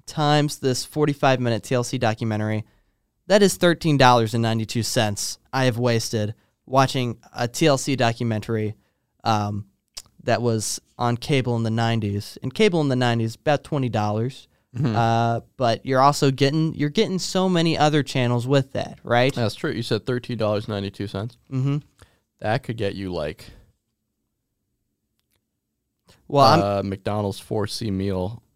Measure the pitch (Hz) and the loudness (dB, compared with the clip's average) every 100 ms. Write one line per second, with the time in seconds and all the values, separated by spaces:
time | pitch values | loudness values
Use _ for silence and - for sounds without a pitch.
0 | - - 147 151 147 - 131 127 - 151 | -12 -2 2 2 2 -2 -2 -2 -4 -2
1 | 143 139 143 127 120 110 - 123 120 131 | 0 2 2 2 0 -2 -2 -2 -2 -2
2 | 117 110 113 107 107 107 - _ _ _ | -2 -2 -2 -2 -2 -4 -6 _ _ _
3 | _ _ - 202 196 - 175 165 165 143 | _ _ 2 4 4 4 2 2 2 6
4 | 127 120 110 117 113 113 110 120 110 123 | 6 6 4 0 0 -2 -2 -4 -2 0
5 | 107 104 - - _ 131 127 113 123 117 | -2 -2 -8 -10 _ -2 0 2 0 0
6 | - 113 107 - _ _ - 131 135 135 | -2 -4 -4 -8 _ _ -2 2 2 0
7 | 120 113 _ 120 120 - 160 139 - 127 | -4 -8 _ -6 -6 2 2 2 0 0
8 | 117 113 117 110 110 110 107 - _ _ | 0 0 -2 -2 -2 -4 -4 -8 _ _
9 | _ _ - 107 104 101 - _ _ - | _ _ -2 0 -2 -6 -10 _ _ -20
10 | - _ - 110 120 113 104 - - - | -20 _ -2 0 0 -2 -4 -8 -12 -4
11 | 120 117 - 139 123 117 113 113 117 117 | -2 -2 0 0 0 -2 0 0 0 0
12 | 104 101 - - 127 - 214 170 143 127 | -2 -4 -6 -10 -6 0 2 2 0 2
13 | 123 117 113 - 151 143 - 147 127 107 | 2 0 -2 -4 -2 -2 -2 -4 -2 0
14 | 104 104 123 - - _ _ 127 135 110 | -2 -2 -4 -8 -18 _ _ -4 -2 0
15 | 117 117 117 117 - - 120 113 131 131 | 2 2 0 -2 -6 -2 -2 -2 0 4
16 | 139 147 139 131 139 160 160 - 147 147 | 4 6 2 4 2 2 0 -2 -2 0
17 | 196 185 - 185 185 175 165 139 151 151 | 0 -2 -2 0 2 2 2 2 2 2
18 | 135 135 120 120 123 139 135 - - - | 0 0 0 0 2 0 0 -4 -8 -8
19 | - 120 131 127 110 - 156 113 117 110 | 0 2 2 2 -4 -4 -6 -4 -2 -2
20 | - 123 - 113 104 104 107 101 98 - | -2 -4 -4 -4 -2 -2 -4 -6 -6 -8
21 | 101 98 117 - - 131 135 147 - _ | -8 -6 -8 -10 -8 -4 -2 -2 -6 _
22 | - _ _ - 104 117 - 117 101 98 | -20 _ _ -10 -4 -4 -6 -6 -6 -6
23 | 95 85 76 78 - - _ _ _ _ | -8 -6 -6 -10 -16 -20 _ _ _ _
24 | _ _ _ _ _ _ _ _ _ _ | _ _ _ _ _ _ _ _ _ _
25 | _ _ _ _ _ _ _ _ _ _ | _ _ _ _ _ _ _ _ _ _
26 | _ _ - 143 135 156 101 101 101 98 | _ _ -2 4 6 6 2 -2 -4 -6
27 | - 107 101 - - 110 107 - 110 95 | -4 -2 -2 -6 -6 -4 -4 -6 -4 -2
28 | 98 92 90 117 _ | -2 -2 -4 -8 _